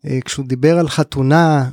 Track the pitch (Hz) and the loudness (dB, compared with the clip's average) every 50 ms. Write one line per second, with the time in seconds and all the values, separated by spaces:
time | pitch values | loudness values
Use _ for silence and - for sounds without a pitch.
0 | - 143 135 131 123 - - - 139 127 127 123 131 156 170 175 170 147 - - | -8 -6 -6 -6 -6 -6 -10 -10 -6 -6 -4 0 2 2 2 2 0 0 -2 -2
1 | 151 - - 139 131 131 147 165 170 160 156 143 131 127 | -4 -4 -2 -2 0 2 4 4 4 4 2 2 0 -2